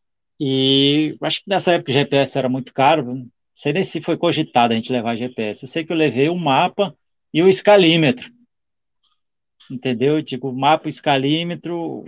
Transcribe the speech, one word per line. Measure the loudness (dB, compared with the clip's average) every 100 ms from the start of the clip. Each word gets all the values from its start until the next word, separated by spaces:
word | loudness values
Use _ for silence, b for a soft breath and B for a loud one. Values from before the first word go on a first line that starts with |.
| _ _ _ -6
E | -2 0 2 2 2 2 -2 -4
acho | -6 -6
que | -4
nessa | -2 0
época | 0 0
o |
G | -2
P | 2 0
S | 0 -2
era | -2
muito | -4 -6
caro, | 0 2 2
não | -2 -10 -12 _ _ _
sei | -4
nem | -2
se | -4 -6
foi | -4 -2
cogitado | 0 -2 0 2 2
a | 0
gente | -2
levar | -4 -4 -6
G | -8
P | -6
S. | -8 -8
Eu | -8
sei | -8
que | -4
eu | 0
levei | 0 2 0
o | 0
mapa | 0 2 0 -2 -4 -6 _ _ _
e | 2
o | 4
escalímetro, | 4 6 6 6 4 2 0 -8 _ _ _ _ _ _ _ _ _ _ _ _ _ -14
entendeu? | -8 -6 0 0 0
Eu |
digo, | -4 -8 -8
o | -2
mapa, | 0 0 -2
o |
escalímetro, | -6 -2 0 0 -2 -4 -8 -8 -8 -8 -10